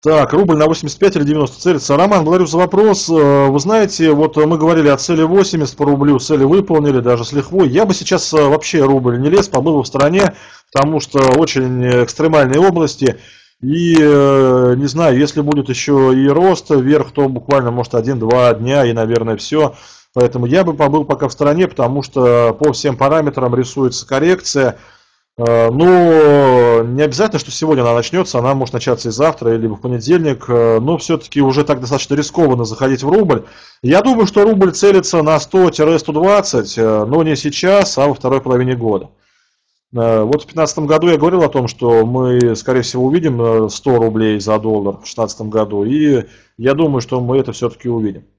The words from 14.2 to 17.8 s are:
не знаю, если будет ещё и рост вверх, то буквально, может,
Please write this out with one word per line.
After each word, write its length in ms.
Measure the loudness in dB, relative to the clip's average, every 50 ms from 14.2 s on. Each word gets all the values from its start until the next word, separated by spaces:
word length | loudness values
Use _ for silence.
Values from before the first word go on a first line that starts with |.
| 4 4 4 4 2 2 2 2 2 2 0
не 80 | 0 -2
знаю, 320 | -4 -2 0 0 2 2
если 240 | 2 0 -2 -2 -4
будет 260 | -4 -2 -2 -2 -2
ещё 460 | -4 -6 -6 -2 0 0 2 2 2 2
и 120 | 2 2 2
рост 400 | 2 2 2 2 0 0 -2 -2
вверх, 420 | -2 0 2 2 0 0 0 -2
то 160 | -4 -2 -2
буквально, 440 | -2 -2 -6 -4 -2 -2 0 0 -2
может, 220 | -4 -4